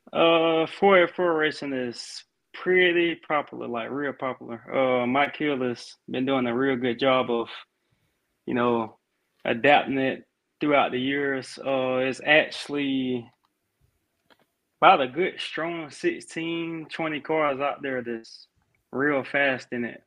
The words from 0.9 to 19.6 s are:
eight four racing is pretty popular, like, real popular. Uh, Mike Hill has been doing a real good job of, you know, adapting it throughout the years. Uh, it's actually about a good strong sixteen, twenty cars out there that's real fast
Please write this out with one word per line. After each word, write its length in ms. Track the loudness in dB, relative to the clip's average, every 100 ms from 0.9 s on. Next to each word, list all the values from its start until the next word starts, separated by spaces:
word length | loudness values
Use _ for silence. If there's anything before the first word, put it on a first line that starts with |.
| 6
eight 140 | 6
four 220 | 2 0 2
racing 360 | 0 -2 -6
is 520 | -4 -6 -8 -14 -18 -20 _ _
pretty 640 | -8 0 4 4 2 0 -2 -2
popular, 400 | -2 -2 -10 -8
like, 220 | -6 -6
real 220 | -6 -6
popular. 500 | -6 -6 -8 -10 -14 -4
Uh, 320 | 0 2 2 2
Mike 300 | 2 0 0
Hill 260 | -2 0
has 320 | -2 -4 -10 -20 -8
been 180 | -4 0
doing 200 | 0 0
a 100 | 0
real 200 | 0 0
good 220 | -2 2
job 320 | 4 4 2
of, 180 | -2 -2 -10 -20 _ _ _ _ _ _ _ -4
you 80 |
know, 440 | 0 2 0 -2 -10 _ _ _ _
adapting 540 | -4 2 4 4 4 0
it 260 | -2 -4 -10 _ _ _
throughout 320 | 2 2 2
the 80 | 0
years. 580 | -2 -2 -2 -4 -8 -10
Uh, 320 | -4 -2 0 0
it's 240 | -2 -2 4
actually 1000 | 4 4 -4 -6 -4 -2 -2 -2 -4 -6 _ _ _ _ _ _ _ _ _ _ _ _ _ _ _
about 220 | 6 6
a 80 | 4
good 320 | -2 -4 -4
strong 480 | -10 -8 -6 -8 -10
sixteen, 960 | -6 -4 -4 -10 -8 -6 -6 -6 -10 -12
twenty 280 | -6 -6 -6
cars 420 | -2 0 0 0
out 200 | -4 -4
there 220 | -6 -6
that's 440 | -6 -10 -10 -20 -20 _ _ _ _
real 320 | -2 0 0
fast 440 | -2 0 0 0